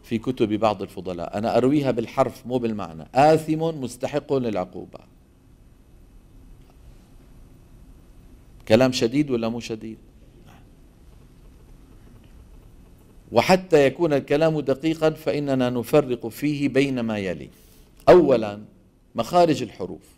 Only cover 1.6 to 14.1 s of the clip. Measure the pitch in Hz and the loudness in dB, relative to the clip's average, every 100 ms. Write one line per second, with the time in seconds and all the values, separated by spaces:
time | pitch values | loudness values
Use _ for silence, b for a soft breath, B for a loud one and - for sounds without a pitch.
1.6 | 127 147 135 117 110 - 123 - 117 127 | 2 0 0 -4 -4 -2 -2 -2 -6 -4
2.6 | 113 104 85 80 73 127 147 160 156 156 | -4 -6 -8 -12 -4 4 4 4 0 -4
3.6 | 160 156 123 - 127 143 139 139 120 98 | -4 -6 -12 -8 -6 -6 -2 -2 -2 -4
4.6 | 92 90 90 - - - _ _ _ - | -6 -10 -16 -20 -20 -20 _ _ _ -20
5.6 | - - - - - - - - - - | -20 -20 -20 -20 -20 -20 -20 -20 -20 -20
6.6 | - - - - - - - - - - | -20 -20 -20 -20 -20 -20 -20 -20 -20 -20
7.6 | - - - - - - - - - - | -20 -20 -20 -20 -20 -20 -20 -20 -20 -20
8.6 | - 110 131 127 117 135 147 120 113 117 | 2 4 4 0 -2 0 -2 -2 -4 -8
9.6 | 117 110 113 110 - - - - - - | -10 -12 -12 -18 -20 -20 -20 -20 -20 -20
10.6 | - - - - - - - - - - | -20 -20 -20 -20 -20 -20 -20 -20 -20 -20
11.6 | - - - - - - - - - - | -20 -20 -20 -20 -20 -20 -20 -20 -20 -20
12.6 | - - - - - - - 107 - 185 | -20 -20 -20 -20 -20 -20 0 0 4 2
13.6 | 185 151 135 131 170 | 4 4 4 2 -2